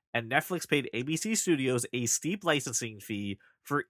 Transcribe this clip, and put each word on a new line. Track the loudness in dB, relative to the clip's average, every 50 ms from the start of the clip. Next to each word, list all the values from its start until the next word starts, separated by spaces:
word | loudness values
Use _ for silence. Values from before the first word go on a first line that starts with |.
| _ _
and | -4 -4 -2 2
Netflix | 2 2 2 0 -2 -4 0 2
paid | 2 2 2 0
A | -4 -4
B | -2 -2 -2
C | -2 -2 0 0
Studios | 0 2 2 2 2 4 2 2 2 0 -2
a | -2 -2 0
steep | 0 0 0 0 -2 -4 0
licensing | 2 2 2 2 2 -2 -4 -4 -4 -4 -8 -10
fee | -8 -6 -4 -4 -2 -4 -4 -6 _ _ _ _
for | -6 -2 -2 -2 -2 _